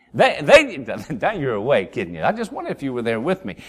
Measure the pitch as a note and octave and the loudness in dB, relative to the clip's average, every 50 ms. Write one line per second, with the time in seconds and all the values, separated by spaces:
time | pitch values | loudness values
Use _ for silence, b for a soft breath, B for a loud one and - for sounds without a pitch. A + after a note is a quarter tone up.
0 | _ _ - - A3+ C4 C#3+ C3 D3+ C#3+ B3 D#4 D#4 C4 F#3+ C#3 A#2+ G#2+ G2 - | _ _ 0 4 4 4 2 2 4 6 6 6 6 4 -2 -8 -8 -8 -8 -8
1 | G2 - D#3+ A2 - F#3 A3+ G3 C#3 C3 A2+ G2+ G#2 C3 C#3+ A2 F#2+ - - B2 | -8 -8 -6 -2 -2 -2 -2 -2 -2 -2 -2 0 2 2 2 2 2 0 -4 -6
2 | G2+ E2+ F2 D#2+ E2+ B2+ G#3 A3+ A3+ - C#4+ - F4 E4+ F#3 - C#3+ C3+ B2+ A#2+ | -6 -6 -6 -4 -2 -2 -2 -2 -4 -8 -8 -8 -8 -8 -8 -8 -6 -6 -6 -4
3 | A#2 A2+ A2+ A2 A#2 D#3+ F#3 - - G#2 F2+ - B | -2 -2 -2 -2 -2 -2 -4 -4 -6 -10 -14 -14 B